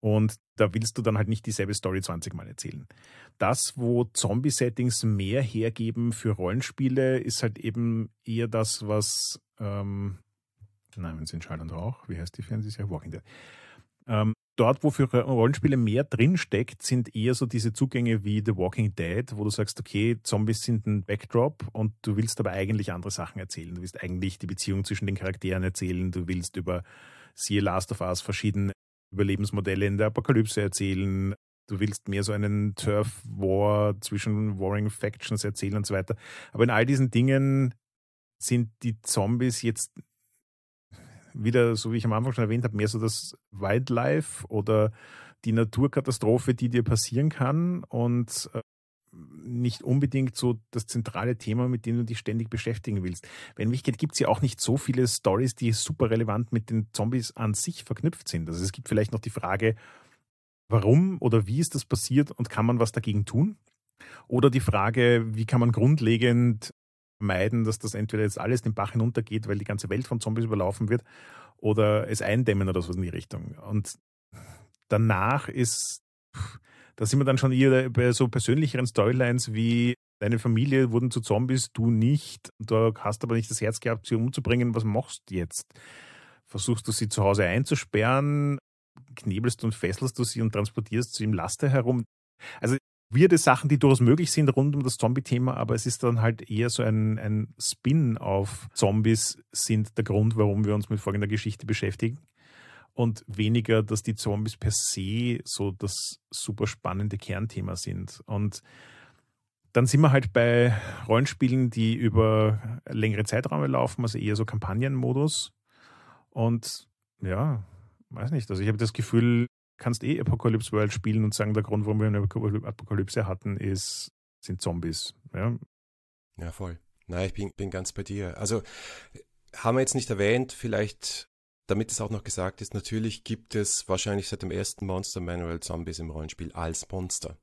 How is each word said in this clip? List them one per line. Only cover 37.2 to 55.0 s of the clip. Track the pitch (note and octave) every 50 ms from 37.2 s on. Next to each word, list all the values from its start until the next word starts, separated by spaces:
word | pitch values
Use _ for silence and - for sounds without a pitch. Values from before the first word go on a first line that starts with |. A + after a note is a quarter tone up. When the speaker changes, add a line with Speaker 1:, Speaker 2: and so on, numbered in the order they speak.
| B2 C3 C3+ C3+ C3+ C3+ C3+ C3+ C3+ B2+ B2 _ _ _ _ _ _ _ _ _ _ _ _ _ -
Speaker 1:
sind | - B2+ A#2+ A#2 A2 _ _ -
die | A#2+ A2 A2 _
Zombies | - - - G2 G#2 A#2+ A#2+ B2 B2+ A#2 -
jetzt | - A2+ A2 - - - _ - - _ _ _ _ _ _ _ _ _ _ _ _ _ _ _ _ _ - - - - - - _ _ _ B2+
wieder, | G#2+ G#2+ A2+ B2+ A#2+ A#2 A2+
so | G#2+ - A2+ A2+
wie | A#2
ich | G#2
am | A#2 G#2+
Anfang | G#2+ A2+ C3 A#2+
schon | - A#2
erwähnt | G#2 A2 A#2+ A#2+
hab, | A#2 G#2
mehr | G#2 G#2 G#2+
so | G#2+ A2+
das | A2 A2+ A2 - - - - - _ _
Wildlife | - G2+ G2 F#2+ G2+ A#2+ C3 C3 E3 - A#2+ C3+ D3 D#3 D#3 - - - -
oder | - A2 A2 G2+ A2 A2 G#2+ G#2+ A2 A2 - - - - - - - - _ -
die | A2+ A2
Naturkatastrophe, | A2+ A2+ A2 - - C3 C#3+ - C#3+ C3+ C3+ B2+ - - G#2+ A#2 B2 - - B2+
die | A#2 B2 A#2+
dir | A#2+ A#2+ A#2
passieren | - A#2 A2 - - A#2 B2 C#3+ D#3
kann | D#3 - C3 B2+ D3 D#3+ E3+ F3 F3+ F3 -
und, | - - A#2 A#2 A#2+ A#2+ A#2+ A#2+ A2 - - - - -
äh, | B2+ A2+ _ _ _ _ _ _ _ _ _ -
nicht | - D#2+ - C2+ D#2 - A#2 B2 A#2+ B2 B2 A2+ - -
unbedingt | - B2 C#3 C#3 C3+ B2+ C3+ C3+ B2+ A2+
so | - - B2 A#2+ A2 _ _
das | - A#2+ G#2+
zentrale | - - A#2+ A2 - - - G#2 A#2+ B2
Thema, | A2 - - G#2+ A#2+ B2 B2+
mit | B2+ A#2 G#2+
dem | A2+ A#2 A#2+
du | A#2+
dich | A2+ A#2
ständig | A2 - - G#2+ A2+ A2+ A2+
beschäftigen | A#2 A2+ - - A#2 G#2 - - G#2+ G2 F#2
willst. | F#2 F2 - - - - - - - -
Weil | - G#2+
in | A2
Wirklichkeit | A#2+ C3 - - A#2 -
gibt's | - D3+ - -
ja | - -
auch | A2 G2+
nicht | F#2+ C3 - - -
so | - A#2+ C3+
viele | - - B2+ B2